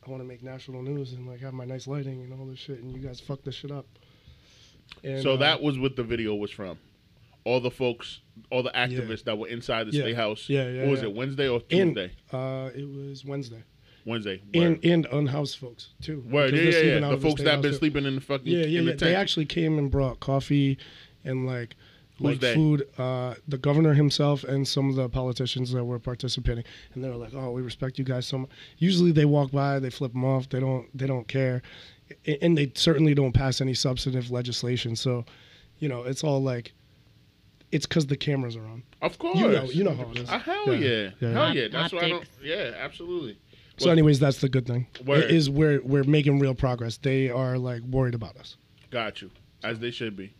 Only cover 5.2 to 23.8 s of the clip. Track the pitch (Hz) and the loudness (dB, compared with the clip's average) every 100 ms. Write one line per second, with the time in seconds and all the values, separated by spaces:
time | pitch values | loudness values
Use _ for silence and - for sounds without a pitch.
5.2 | 135 135 143 151 147 135 135 131 117 117 | 0 2 4 2 0 0 -2 -2 -4 -2
6.2 | 110 104 104 - 95 80 _ _ _ _ | -2 -4 -6 -8 -12 -12 _ _ _ _
7.2 | _ _ - 123 123 - 127 117 - - | _ _ -2 0 0 -2 -2 -2 -10 -16
8.2 | _ - - 127 123 - 123 123 113 110 | _ -20 -4 -2 -2 -2 -2 -2 -6 -6
9.2 | - 107 107 117 120 113 110 147 123 117 | -4 -4 -4 -8 -4 -4 0 -2 0 0
10.2 | 110 107 - 139 127 127 135 139 113 101 | -2 -4 -2 0 0 -2 0 2 0 -4
11.2 | 131 139 139 120 - 170 185 120 92 - | -6 -2 0 0 2 2 4 2 -6 -10
12.2 | _ 131 131 131 131 127 143 139 139 139 | _ -6 -6 -6 -8 -10 -12 -10 -12 -12
13.2 | 135 139 123 113 110 _ _ _ - 113 | -10 -8 -8 -14 -20 _ _ _ -6 -4
14.2 | 104 95 - 170 170 160 165 170 135 135 | -4 -6 -2 2 4 4 4 4 2 0
15.2 | 147 143 139 - 127 117 - _ - 156 | 0 -2 -4 -8 -14 -16 -20 _ -10 -10
16.2 | 120 139 135 143 170 170 156 110 - 139 | -2 2 4 4 6 6 6 4 2 2
17.2 | 151 143 143 147 143 139 156 143 139 135 | 2 2 2 4 2 2 0 2 -2 -2
18.2 | - 139 131 170 156 170 165 147 165 180 | -4 -6 0 0 2 2 2 2 2 4
19.2 | 196 - 151 - 160 156 143 139 135 117 | 2 0 -2 0 0 2 2 2 0 -2
20.2 | - 135 127 143 139 135 - - - _ | 0 0 2 2 4 0 -6 -20 -20 _
21.2 | - 131 127 123 117 - - _ _ _ | -6 -4 -4 -6 -8 -14 -20 _ _ _
22.2 | 143 139 127 120 156 147 139 - 127 127 | -2 2 2 4 4 2 0 -4 -4 -2
23.2 | 127 117 - 139 143 143 | -4 -8 -8 -2 2 4